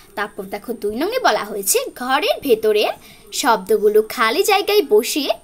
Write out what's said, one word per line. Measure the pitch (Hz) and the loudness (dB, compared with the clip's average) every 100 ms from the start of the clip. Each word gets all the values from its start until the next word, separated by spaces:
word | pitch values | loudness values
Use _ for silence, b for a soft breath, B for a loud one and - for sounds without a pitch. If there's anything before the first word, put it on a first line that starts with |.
| B | B
তারপর | - 208 - | -10 -8 -8
দেখো | 190 202 226 | -12 -10 -10
দুই | 220 208 220 | -6 -4 -2
নংয়ে | 359 508 | -2 0
বলা | 370 208 | 0 0
হয়েছে | 202 202 196 480 508 - | -4 -6 -2 -2 -2 -8
ঘরের | 247 269 302 - | -2 0 0 -2
ভেতরের | 277 220 214 208 254 - B B B | 2 2 4 2 0 -4 B B B
শব্দগুলো | - 277 240 190 214 208 208 220 | -4 0 0 2 2 4 2 0
খালি | - 226 294 | -2 0 2
জায়গায় | 403 392 403 415 | 2 2 2 0
বসিয়ে | 294 214 240 311 285 - | 4 2 2 -4 -2 -4